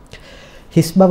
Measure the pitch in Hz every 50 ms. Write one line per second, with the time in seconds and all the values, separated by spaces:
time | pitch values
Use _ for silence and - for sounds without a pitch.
0 | - - - - - - - - - - - - - - - 165 156 - - 185
1 | 190 180